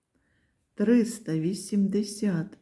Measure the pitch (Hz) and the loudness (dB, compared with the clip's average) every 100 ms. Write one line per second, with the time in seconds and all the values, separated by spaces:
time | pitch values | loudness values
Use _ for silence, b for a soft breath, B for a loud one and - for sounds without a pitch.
0 | _ _ _ _ _ _ _ - 208 240 | _ _ _ _ _ _ _ -2 4 4
1 | 208 - - 160 165 208 - 202 196 196 | 4 -2 -4 -2 -2 -4 -2 0 0 0
2 | 208 - 208 170 170 - | -4 -4 -2 -2 -4 -12